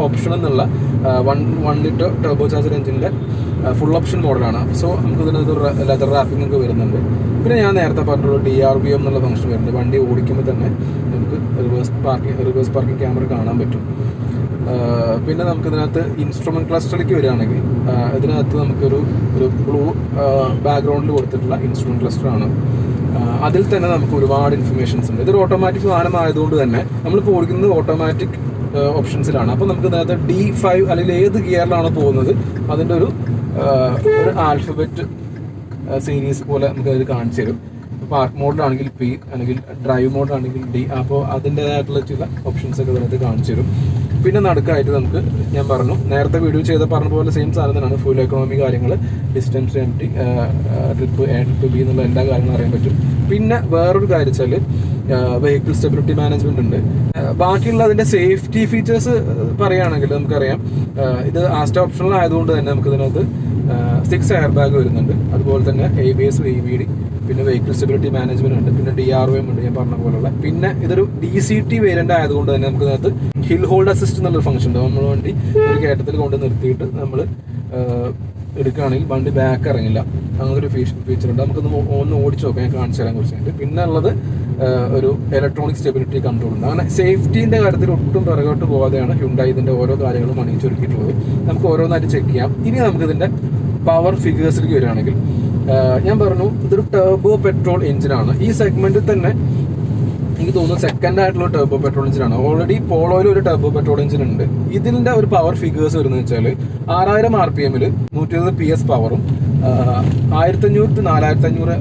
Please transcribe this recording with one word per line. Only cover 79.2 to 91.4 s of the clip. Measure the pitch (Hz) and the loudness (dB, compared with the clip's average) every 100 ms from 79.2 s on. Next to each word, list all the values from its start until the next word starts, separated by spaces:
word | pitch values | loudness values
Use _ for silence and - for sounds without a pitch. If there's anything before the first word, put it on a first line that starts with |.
| 139 | 0
ബാക്ക് | 135 131 - 151 | 0 0 0 0
ഇറങ്ങില്ല. | 135 110 110 | 0 0 -2
അങ്ങനത്തെ | - - - - 131 139 | -2 -4 -4 -4 -2 -2
ഒരു | 143 | -2
ഫീ-, | 127 127 - 127 | -2 -2 -4 -4
ഫീച്ചർ | 123 - | -2 0
ഉണ്ട്. | - | 0
നമുക്കൊന്ന് | - - - 214 | 0 0 -2 0
ഓ-, | 214 208 | 0 0
ഒന്ന് | 202 196 208 | 0 2 0
ഓടിച്ച് | - 139 | 0 -2
നോക്കാം, | - | 0
ഞാൻ | - - | -2 -2
കാണിച്ചു | - - | -2 -2
തരാം | 117 113 | -2 -2
കുറച്ച് | - - | -2 -2
കഴിഞ്ഞിട്ട്. | 135 - | -6 -4
പിന്നെ | 139 160 | -4 -2
ഉള്ളത്, | 170 160 202 - - - - - 131 | 0 2 0 -2 -4 -4 -4 -2 0
ആ, | 127 120 131 | 0 0 2
ഒരു | 135 - - 139 | 2 0 0 0
ഇലക്ട്രോണിക് | 143 - 147 - | 0 -2 -4 -2
സ്റ്റെബിലിറ്റി | - 131 127 135 - | -2 -2 -2 -2 -2
കൺട്രോൾ | - 113 - | -2 -2 -2
ഉണ്ട്. | - | -2
അങ്ങനെ | - - | 0 0
സേഫ്റ്റിൻ്റെ | - 185 196 - 226 226 226 | 2 2 2 2 2 4 4
കാര്യത്തിൽ | 202 - 185 | 4 2 2
ഒട്ടും | 170 - 190 | 2 0 0
പിറകോട്ട് | 170 151 147 143 - | 2 2 0 0 0
പോകാതെയാണ് | 135 131 135 127 - | 2 2 0 0 0
Hyundai | 127 131 127 | 0 0 0
ഇതിൻ്റെ | 127 131 | 0 0
ഓരോ | 123 123 - | 0 0 0
കാര്യങ്ങളും | 110 120 - - | 0 0 0 -2
അണിയിച്ചൊരുക്കിയിട്ടുള്ളത്. | 113 - - - - - - - - - | -2 0 -2 -2 -2 -2 0 -2 -2 -2